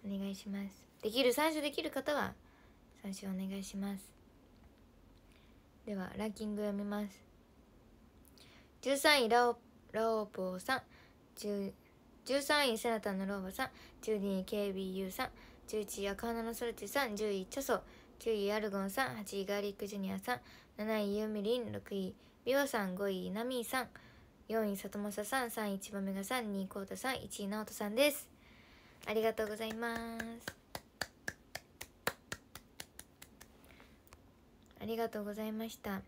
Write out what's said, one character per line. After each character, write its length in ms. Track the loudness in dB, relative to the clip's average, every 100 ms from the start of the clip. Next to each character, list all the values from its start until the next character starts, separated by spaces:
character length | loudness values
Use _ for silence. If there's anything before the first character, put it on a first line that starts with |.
お 40 | -2
願 100 | -2 -2
い 60 |
し 140 | -4 -4
ま 100 | -4 -4
す。 160 | -10 -20 -6
で 80 | 0
き 140 | 4
る、 100 | 4
三 180 | 6 4
週 100 | 4
で 100 | 0
き 100 | 0
る 80 | -2
方 240 | 0 0
は、 220 | 0 0 -4 -20 -20 -20 -20 -20 -12
三 100 | -8
週 120 | -6 -4
お 20 |
願 200 | -4 -2
い 120 | -4
し 120 | -6
ま 220 | -4 -4 -4
す。 160 | -10 -20 -20 -20 -20 -20 -20 -20 -20 -20 -20 -20 -20 -20 -20 -20 -20 -14 -6
で 80 |
は、 160 | -4 -4
ラ 120 | -4 -4
ン 60 |
キ 120 | -2
ン 80 | -4
グ 80 | -2
読 160 | 0 0
み 60 |
ま 240 | -2 -2 -4
す。 160 | -8 -20 -20 -20 -20 -20 -20 -20 -20 -20 -20 -20 -20 -20 -20 -20 -4
十 160 | 2 6
三 280 | 8 8
位、 40 | 8
ラ 200 | 8 8
オ、 80 | 4 -8 -20 -4
ラ 220 | 0 2
オ 140 | 2 0
ポ 260 | -2 -4
ー 60 | -2
さ 180 | 0 0
ん。 40 | -2 -20 -20 -20 -20
十、 380 | -6 -2 -2 -4 -8 -20 -20 -20 -16
十 160 | 0 0
三 300 | 4 6 6
位、 60 | 4
セ 140 | 2
ナ 100 | 2
タ 120 | 2
の 120 | 0
老 120 | 0 -2
婆 120 | -4
さ 140 | -4
ん。 40 | -4 -6 -20 -8
十 140 | 0 2
二 240 | 2 0
位、 40 |
ケ 240 | 0 0 0
ー 40 |
ビ 200 | 0 -2
ー 40 | -2
ユ 100 | -4
ー 40 |
さ 140 | -2
ん。 40 | -4 -6 -20 -18 -4
十 120 | -4
一 240 | -2 -2
位、 60 | -2
赤 180 | 0 -2
鼻 160 | 0
の 100 | -2
ソ 120 | -2
ル 100 | -4
テ 100 | -4
ィ 20 | 0
さ 200 | 2 2
ん。 80 |
十 160 | 0 0
位、 160 | 0 -2
チ 100 | -4
ョ 60 |
ソ。 180 | 2 2 0 -20 -20 -4
九 120 | 0
位、 200 | 2 2
ア 80 | 2
ル 100 | 0
ゴ 100 | 0
ン 120 | 0
さ 200 | 2 0
ん。 40 |
八 260 | -2 -4 -4
位、 40 | 0
ガ 100 | 0
ー 40 |
リ 60 | -2
ッ 60 |
ク 120 | -4 -6
ジ 80 |
ュ 20 | -2
ニ 120 | -2
ア 80 | -2
さ 160 | -2
ん。 60 | -2 -4 -20 -16 -6
七 220 | 0 2
位、 180 | 2 2
ユ 80 |
ー 20 | 0
ミ 120 | 0
リ 160 | 2 2
ン。 140 | 0
六 240 | -6 -4
位、 180 | -2 -2 -6 -20 -6
ビ 80 | 2
ワ 140 | 4 4
さ 180 | 2
ん。 80 | 0
五 160 | 0 0
位、 220 | 0 -2
ナ 120 | -2
ミ 200 | -2 -2
ー 20 | 0
さ 140 | -2
ん。 80 | -2 -10 -20 -20 -20 -20 -2
四 240 | 2 2
位、 60 | 0
里 220 | -4 -4
正 240 | -4 -2
さ 200 | 0 0
ん。 60 | 0
三 240 | -2 -2
位、 60 | -2
千 120 | -4
葉 100 | -4
メ 120 | -2
ガ 100 | -2
さ 160 | 0 0
ん。 120 | 0
二 140 | -2
位、 20 | -2
コ 140 | -6
ウ 40 |
タ 100 | -6
さ 160 | -4 -2
ん。 120 | -4
一 200 | -6 -6
位、 40 | -2
ナ 140 | -2
オ 40 |
ト 80 | -4
さ 140 | -4 0
ん 80 |
で 160 | 6 6
す。 180 | 4 -10 -20 -20 -20 -20 -20 -20 -10 0
あ 60 |
り 100 | 4
が 100 | 4
と 120 | 2
う 40 | -2
ご 60 |
ざ 100 | -2
い 80 | -4
ま 240 | -2 -2 -2 -6 -6
す。 60 | -8 -8 -12 -12 -14 -14 -14 -8 -8 -6 -10 -10 -14 -14 -14 -16 -16 -4 -4 -4 -12 -14 -12 -20 -20 -16 -16 -16 -20 -20 -20 -20 -20 -20 -20 -20 -20 -20 -20 -20 -20 -20 -20 -20 -20 -8
あ 60 |
り 120 | -4 0
が 120 | 0
と 120 | -2
う 20 |
ご 100 | -4
ざ 100 | -4
い 80 | -4
ま 160 | -2 -6
し 120 | -6
た。 220 | -4 -4